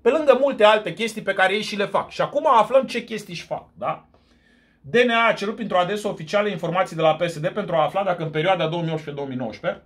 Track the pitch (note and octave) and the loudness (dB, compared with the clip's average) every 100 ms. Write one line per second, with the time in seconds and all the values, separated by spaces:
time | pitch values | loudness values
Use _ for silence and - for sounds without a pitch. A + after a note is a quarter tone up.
0 | A#3 D4 D4 B3 C#4 G#3+ G#3+ G#3+ G#3 D#3 | 2 2 4 4 4 6 6 6 0 -6
1 | A3+ G#3+ G3 F#3+ F#3+ G3+ G#3 G3+ G3+ F3 | -6 -4 -4 0 2 0 -4 -4 -2 -2
2 | - - C4 C#4+ D4+ B3 G#3 C4 B3+ A#3+ | -4 -4 -2 0 4 4 6 2 0 -6
3 | A#3 A3 - E3+ - D3 - - C3 D#3 | -8 -10 -10 -14 -10 -12 -12 -10 -8 -8
4 | _ _ _ _ _ _ _ _ C3+ A3 | _ _ _ _ _ _ _ _ -2 2
5 | B3 A#3 A3+ - G3 - A3 F3+ F3+ G#3 | 2 4 2 0 -4 -6 -2 0 0 -2
6 | G#3 F#3 D#3 G#3 G#3 F3+ E3 F3 F#3+ D#3+ | -4 -8 -2 0 0 -2 -4 -2 -2 2
7 | D#3 D#3 E3+ E3 E3+ F3+ F#3 E3+ D3+ F#3 | 2 2 -2 -2 -6 -4 -2 0 0 0
8 | G3 F3 D#3 D3+ E3 F#3 D#3+ E3+ D#3+ D#3 | -2 -2 -4 -2 0 2 0 -2 -4 -4
9 | - C#3+ C#3 B2+ A#2+ - E3+ G3+ | -6 -10 -8 -6 -8 -6 -6 -8